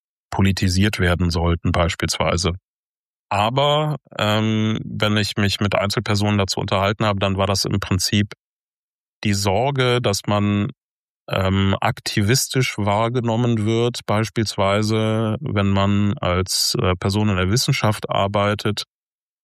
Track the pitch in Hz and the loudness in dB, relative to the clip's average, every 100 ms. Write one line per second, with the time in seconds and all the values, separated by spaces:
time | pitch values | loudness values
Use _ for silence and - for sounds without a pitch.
0 | _ _ - - 98 95 95 92 104 - | _ _ -6 0 2 2 0 2 2 2
1 | 90 85 87 85 85 82 90 87 85 - | 0 2 0 0 0 0 0 0 0 -2
2 | - - 82 90 85 90 _ _ _ _ | -4 -2 0 0 -2 -4 _ _ _ _
3 | _ _ - 101 110 131 143 147 151 - | _ _ -6 -2 0 2 2 2 0 -4
4 | _ - 104 107 110 110 110 110 - 107 | _ -4 0 2 2 0 0 -2 -6 -4
5 | 107 104 104 - 101 - 101 - 101 - | 0 0 0 0 0 0 0 0 0 -2
6 | 107 101 104 104 98 - 92 98 98 107 | -2 0 2 0 0 -2 -2 0 0 0
7 | 107 98 98 98 98 98 - 98 - 92 | 0 0 0 0 0 0 0 -2 0 -2
8 | - 104 104 - _ _ _ _ _ _ | 0 0 0 -6 _ _ _ _ _ _
9 | _ _ 104 98 101 98 135 135 127 123 | _ _ -2 0 0 0 0 0 2 2
10 | 117 101 - 104 104 104 101 - _ _ | 0 -2 0 0 2 0 -2 -8 _ _
11 | _ _ - - 95 98 98 98 110 - | _ _ -6 -2 0 2 0 0 -2 -4
12 | - 110 101 135 - 135 123 - 101 101 | -4 0 2 0 0 -2 -2 -2 0 0
13 | 117 123 113 113 120 113 104 113 120 - | 0 -2 -2 0 0 0 0 0 0 -2
14 | - 104 107 - 104 - 98 104 107 110 | -2 -2 -2 -2 -2 0 2 2 2 0
15 | 110 110 110 107 - 104 98 98 98 101 | 0 0 -2 -2 -2 0 2 2 2 2
16 | 101 - 92 90 95 - - - 92 90 | 2 0 -2 0 0 -2 -2 0 0 0
17 | 101 104 107 92 92 120 - 135 107 107 | 0 0 0 0 0 0 0 0 0 -2
18 | - 101 101 101 101 104 107 104 - _ | -2 -2 0 0 0 0 -4 -4 -8 _
19 | _ _ _ _ | _ _ _ _